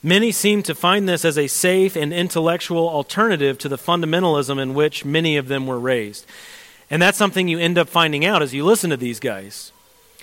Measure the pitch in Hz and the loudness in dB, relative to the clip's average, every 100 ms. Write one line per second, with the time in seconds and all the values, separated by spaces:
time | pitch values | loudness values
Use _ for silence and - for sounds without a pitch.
0 | 151 190 226 185 208 208 190 151 175 202 | 4 2 2 0 2 0 -2 -2 2 2
1 | 190 170 165 147 139 - 180 185 190 175 | 2 0 0 0 -2 0 2 2 2 0
2 | 147 170 180 165 160 170 - 170 165 151 | -4 -2 -2 0 0 -2 -2 -2 0 -2
3 | 139 - 226 175 139 131 147 135 - 175 | -4 -2 0 2 0 -2 -6 -6 -2 0
4 | 160 165 180 147 127 139 131 135 156 - | 2 2 2 2 0 -4 -2 0 0 -2
5 | 139 156 165 147 131 139 131 127 127 123 | -2 0 0 0 -2 -4 -4 -4 0 -2
6 | 104 104 - - - - - - _ 151 | -2 -12 -20 -20 -20 -20 -20 -20 _ 2
7 | 185 202 202 190 185 165 170 175 160 175 | 2 2 0 2 -2 0 2 2 2 2
8 | 160 143 170 196 143 131 160 220 175 135 | 2 2 2 2 0 0 2 2 2 -2
9 | 123 117 131 98 98 - - _ _ _ | -4 -4 -6 -6 -10 -16 -18 _ _ _
10 | _ _ | _ _